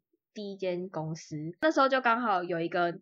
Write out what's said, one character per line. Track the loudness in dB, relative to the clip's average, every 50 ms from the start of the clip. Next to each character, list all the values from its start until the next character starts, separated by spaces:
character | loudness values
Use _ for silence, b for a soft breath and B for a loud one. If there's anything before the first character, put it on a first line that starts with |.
| _ _ _ _ _ _ -14
第 | -12 -10 -10
一 | -8
间 | -6 -4 -4 -4 -4 -4 -6
公 | -6 -6 -6 -6 -6
司， | -8 -10 -10 -10 -8 -8 -8 -6 _
那 | 0 2
时 | 4 4
候 | 4 4
就 | 4 2
刚 | 4 4 2 2 2
好 | 2 0 0 0
有 | 0 -2 -2
一 | -2 -2
个 | 0 0 0 0 0 -4